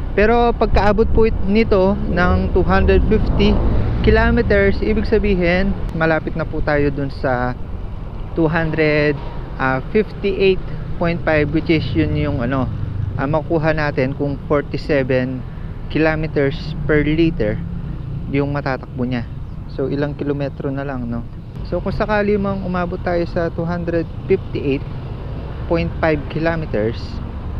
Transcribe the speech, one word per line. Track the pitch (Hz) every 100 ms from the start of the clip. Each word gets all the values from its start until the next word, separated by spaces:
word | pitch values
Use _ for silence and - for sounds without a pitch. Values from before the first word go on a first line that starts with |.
| -
Pero | - 214 240 240
pagkaabot | 226 220 214 196 208 220
po | 226 226
it-, | - 190
nito | 208 226 202 185 202
ng | 214 175 180 185 190
two | 202
hundred | 165 190 185 190 180
fifty | 214 - - 208 202 - - - - 220
kilometers, | 220 233 233 233 202 196 202
ibig | - 220 214
sabihin, | 214 208 185 170 180 196 190 - 160
malapit | 160 156 160 -
na | 151
po | 156
tayo | 147 147 143
dun | 139 139
sa | - 143 123 123 123 - - - - - - - 175
two | 160
hundred, | 165 160 147 151 151 147 143 - - - -
ah, | 131 131 131
fifty-eight | 214 - - 202 190 190 185 - - - -
point | 170 170 -
five, | 156 147
which | 160 160
is | 160 -
yun | 165 151 151
yung, | 147 143
ano, | 120 135 123 - - - -
ah, | - 139
makukuha | 156 147 165 156
natin | 156 147 143 131 135
kung | 143 139 -
forty-seven | 147 143 135 - 147 131 131 127 127 123 - - - -
kilometers | 143 160 156 156 151 139 - - - -
per | 151 147
liter | 156 165 160 107 110 - - - - - - -
yung | 139 143
matatakbo | 143 143 131 - 135 123
niya. | 123 113 - - - -
So, | - 135
ilang | 139 147
kilometro | 143 143 143 139 - 135
na | 135
lang, | 143 131 120
no? | 117 113 - - - -
So, | 175
kung | 185
sakali | 180 208 208 208
mang | 208 196 196 185
umabot | 180 175 180
tayo | - 175 170
sa | - 165
two | 165 165
hundred | 175 170 165 160 - -
fifty-eight | 190 - - 143 139 - - - - - - - - -
point | 170 170 -
five | 165 156 139
kilometers, | 156 165 165 156 113 110 120 - - - - -